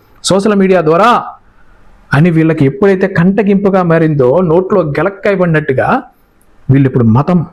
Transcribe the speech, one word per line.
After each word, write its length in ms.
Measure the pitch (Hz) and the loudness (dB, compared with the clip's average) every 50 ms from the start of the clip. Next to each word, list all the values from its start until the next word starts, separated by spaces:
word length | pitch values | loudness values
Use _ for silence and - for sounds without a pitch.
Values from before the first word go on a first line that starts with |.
| _ _ _ - - | _ _ _ -10 -4
సోషల్ 320 | - 175 196 196 226 208 | -2 -2 0 0 0 0
మీడియా 260 | 196 190 185 185 175 | 0 0 2 0 0
ద్వారా 420 | 160 151 165 175 208 247 233 190 - - - - _ _ _ _ - - - _ - - - _ - - - | 0 0 0 2 2 2 0 0 -4 -8 -16 -20 _ _ _ _ -20 -20 -20 _ -20 -20 -20 _ -10 -4 0
అని 160 | 139 165 180 | 0 2 2
వీళ్ళకి 360 | 160 160 160 160 160 - 139 | 2 2 0 0 2 2 0
ఎప్పుడైతే 420 | 135 139 - 208 196 196 185 202 | 0 0 0 0 0 0 0 -2
కంటగింపుగా 760 | 185 - 165 170 190 196 233 208 202 196 190 202 196 190 185 180 | -2 -2 0 0 0 0 0 0 0 0 0 0 0 0 0 0
మారిందో, 560 | 170 165 165 160 156 151 143 127 123 139 175 | 2 0 0 0 0 0 0 0 2 2 0
నోట్లో 420 | 185 160 160 180 185 - 214 185 | 0 0 0 0 0 0 -2 -2
గెలక్కాయ 540 | 165 151 143 151 160 196 196 - - 214 196 | -2 -2 -4 -4 -4 -4 -6 -4 -4 -2 0
పడినట్టుగా 680 | 175 180 170 160 151 147 - 131 123 101 - 220 269 - - _ _ _ _ _ _ _ _ _ - - - | 0 0 0 0 -2 -2 -2 -4 -2 -2 -2 -2 -4 -4 -8 _ _ _ _ _ _ _ _ _ -14 -2 0
వీళ్ళు 160 | 131 139 135 127 | 2 2 2 2
ఇప్పుడు 140 | - 131 117 | 0 0 2
మతం 420 | 113 110 123 151 - 180 170 131 - | 2 2 0 0 0 0 -2 -2 -4